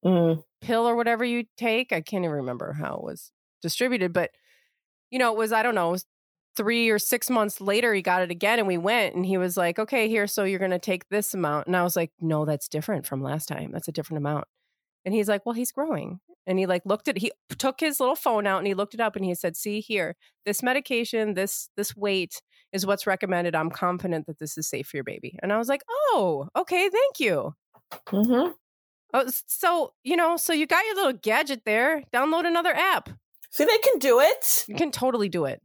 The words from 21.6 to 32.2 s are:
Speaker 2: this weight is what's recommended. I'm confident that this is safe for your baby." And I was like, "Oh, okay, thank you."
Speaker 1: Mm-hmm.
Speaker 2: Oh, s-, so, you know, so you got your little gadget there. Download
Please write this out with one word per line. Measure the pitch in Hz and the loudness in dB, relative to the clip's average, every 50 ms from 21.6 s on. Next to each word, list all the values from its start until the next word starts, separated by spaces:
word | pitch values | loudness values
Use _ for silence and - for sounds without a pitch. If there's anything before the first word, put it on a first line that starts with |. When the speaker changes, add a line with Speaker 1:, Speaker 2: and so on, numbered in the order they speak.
| - - _ | -10 -10 _
Speaker 2:
this | - 202 - - | -6 -6 -6 -6
weight | 208 202 208 196 190 175 170 - - _ _ _ _ _ _ - | -4 -2 -2 0 -2 -2 -4 -8 -18 _ _ _ _ _ _ -6
is | 190 180 | -4 0
what's | 196 202 196 - | 0 0 0 2
recommended. | 208 190 185 - 190 185 175 175 175 165 | 0 0 0 0 -2 0 0 0 0 0
I'm | 160 156 165 | 0 -2 -2
confident | 175 - - 180 180 180 170 185 170 160 151 | -4 -2 -2 -2 -2 -2 -2 -2 -4 -4 -4
that | - 156 _ | -8 -12 _
this | 156 151 - | -10 -10 -8
is | - 156 - | -8 -6 -6
safe | - 127 135 - | -6 -8 -8 -8
for | - | -8
your | 147 120 | -8 -8
baby." | 113 98 - - - - - - | -8 -10 -10 -12 -14 -12 -8 -4
And | 190 208 | -2 0
I | 220 | 0
was | 233 233 | 0 0
like, | 277 285 - - | -2 -4 -4 -6
"Oh, | 466 539 605 571 466 311 202 180 160 139 139 175 _ | -4 0 2 2 2 4 2 2 0 -2 -4 -4 _
okay, | - 370 - 359 359 370 403 | -4 -2 0 2 2 2 2
thank | 359 440 539 554 - - | 2 2 2 2 0 0
you." | 311 220 175 143 120 - 151 _ _ _ _ - _ _ - - _ - | 0 0 0 0 -2 -4 -8 _ _ _ _ -20 _ _ -20 -18 _ -2
Speaker 1:
Mm-hmm. | - 196 214 233 247 240 302 359 330 _ _ _ _ _ _ _ _ _ _ _ - | 0 2 4 4 4 2 2 0 -2 _ _ _ _ _ _ _ _ _ _ _ 0
Speaker 2:
Oh, | 254 269 | 0 0
s-, | 254 254 - - | 0 -4 -8 -6
so, | - - - - 349 349 339 302 - _ _ _ | -8 -8 0 2 2 2 2 0 -2 _ _ _
you | 247 339 | -2 2
know, | 339 339 320 349 330 | 2 4 2 2 0
so | - - 330 | 0 0 2
you | 294 311 | 2 2
got | 277 311 339 403 | 2 2 2 2
your | 440 427 | 2 0
little | 381 392 294 254 | 0 0 0 0
gadget | 202 - 214 220 269 311 269 277 233 _ | 0 -2 0 2 2 2 0 -4 -6 _
there. | 226 208 220 240 285 320 302 269 _ - | 0 2 2 4 2 2 0 -4 _ 0
Download | 269 | 0